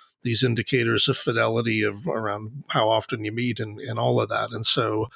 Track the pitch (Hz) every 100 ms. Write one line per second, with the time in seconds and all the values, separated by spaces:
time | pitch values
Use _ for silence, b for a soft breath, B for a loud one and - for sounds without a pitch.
0 | b b 120 110 123 117 - 131 117 113
1 | - 127 - 113 113 117 117 110 104 101
2 | 156 113 107 104 107 139 - 139 110 113
3 | - 113 107 113 123 113 110 104 117 117
4 | 123 120 107 107 113 113 113 143 110 107
5 | 110